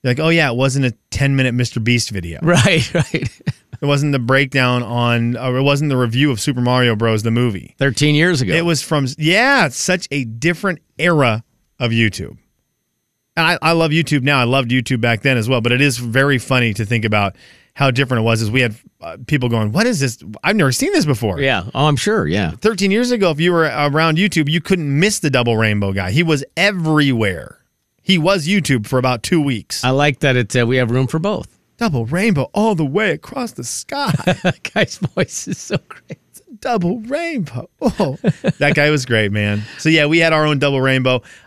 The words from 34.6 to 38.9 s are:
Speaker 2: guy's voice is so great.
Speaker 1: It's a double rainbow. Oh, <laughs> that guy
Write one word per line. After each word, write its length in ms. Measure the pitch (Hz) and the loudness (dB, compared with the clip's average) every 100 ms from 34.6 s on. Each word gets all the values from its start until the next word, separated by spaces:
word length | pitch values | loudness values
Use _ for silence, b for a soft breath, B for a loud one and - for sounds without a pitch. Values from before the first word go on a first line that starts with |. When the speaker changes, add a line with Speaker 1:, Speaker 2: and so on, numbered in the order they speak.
| - | -6
Speaker 2:
guy's 240 | - 202 - | -2 -2 -4
voice 500 | 190 - 175 - - | -6 -4 -4 -6 -10
is 80 | - | -10
so 220 | - 311 _ | -6 -8 _
great. 300 | - _ - _ | -20 _ -20 _
Speaker 1:
It's 120 | - | -20
a 140 | _ 247 | _ -12
double 400 | 269 226 170 226 | -4 -2 -2 -4
rainbow. 720 | 220 285 339 302 156 120 - _ | -6 -6 -4 -4 -6 -8 -12 _
Oh, 380 | 269 - 170 135 | -4 0 -2 0
<laughs> 400 | 220 - 240 - | -2 0 -2 0
that 160 | 143 | 0
guy 160 | 147 147 | 2 2